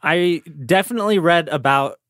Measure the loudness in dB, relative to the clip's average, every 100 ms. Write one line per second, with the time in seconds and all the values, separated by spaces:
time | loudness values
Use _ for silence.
0 | -2 0 0 -2 -8 -12 0 0 0 -4
1 | 0 2 4 2 0 -2 0 0 0 -8